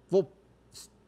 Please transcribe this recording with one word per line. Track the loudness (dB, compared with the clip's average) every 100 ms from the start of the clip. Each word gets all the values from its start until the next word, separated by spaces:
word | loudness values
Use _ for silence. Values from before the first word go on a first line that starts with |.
| -2
Vou... | 0 0 -6 _ _ _ -20 -20 _